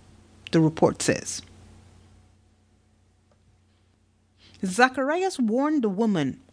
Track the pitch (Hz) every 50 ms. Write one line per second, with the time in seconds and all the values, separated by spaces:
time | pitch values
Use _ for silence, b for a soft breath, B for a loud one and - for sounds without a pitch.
0 | - - - - - _ - - - - - 165 156 156 156 - 175 165 - -
1 | - - - - - - - - - - - - - - - - - - - -
2 | - _ - - _ _ _ _ _ _ _ _ _ _ _ _ _ _ _ _
3 | _ _ _ _ _ _ _ _ _ _ _ _ _ _ _ _ _ _ _ _
4 | _ _ _ _ _ _ _ b b b b b 202 185 185 226 247 262 262 277
5 | 262 277 311 359 381 381 - - 247 208 220 254 285 302 311 294 226 208 185 196
6 | 233 220 196 165 143 127 - - - _